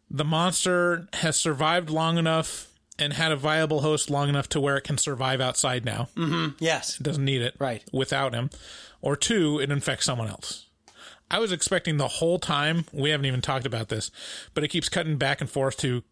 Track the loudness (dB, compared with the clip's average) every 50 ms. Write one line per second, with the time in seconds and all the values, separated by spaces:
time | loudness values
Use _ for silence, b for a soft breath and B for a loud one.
0 | b -10 -4 -2 0 0 2 2 2 2 2 0 2 2 2 4 4 2 2 0
1 | -4 -8 -6 -2 0 0 2 2 0 0 0 2 2 2 2 2 0 0 0 2
2 | 2 2 4 4 4 4 2 2 0 -2 -6 -10 -12 -16 _ _ _ -16 -6 -4
3 | -4 -4 0 0 2 2 2 2 2 2 2 2 2 2 2 2 2 2 2 2
4 | 0 0 0 2 2 2 2 0 0 0 0 0 2 2 0 0 0 -2 -2 0
5 | 0 -2 -2 -2 0 0 2 2 2 0 0 0 0 0 0 0 -2 -2 -2 -2
6 | -4 -4 -2 -2 0 0 0 0 0 -2 -2 -2 0 2 2 0 0 -4 -6 -2
7 | -2 -2 0 2 2 2 2 2 0 -2 -2 -2 -4 -4 -4 -6 -8 -4 -2 -2
8 | 0 0 0 0 0 0 -2 -2 -4 -4 B B B B B B B B B B
9 | -2 -2 0 0 0 2 4 4 4 4 2 2 0 0 0 0 0 -2 -2 0
10 | 0 -2 0 -2 -4 -6 -8 -8 -10 -10 -10 -10 -14 _ _ _ _ B B B
11 | B B B B B -2 -2 0 0 0 0 -2 0 0 0 0 2 0 0 0
12 | 0 0 0 0 2 2 2 2 0 0 0 0 2 2 2 0 -2 -2 -4 -2
13 | 0 0 2 2 0 0 0 0 0 0 -2 -2 -2 -4 -4 -4 -4 -2 -4 -4
14 | -4 -6 B B B B B B B B B -2 -2 0 0 -2 -2 0 0 0
15 | 0 0 0 0 2 0 0 0 -4 -4 -2 0 0 0 0 0 0 0 0 -2
16 | -4 _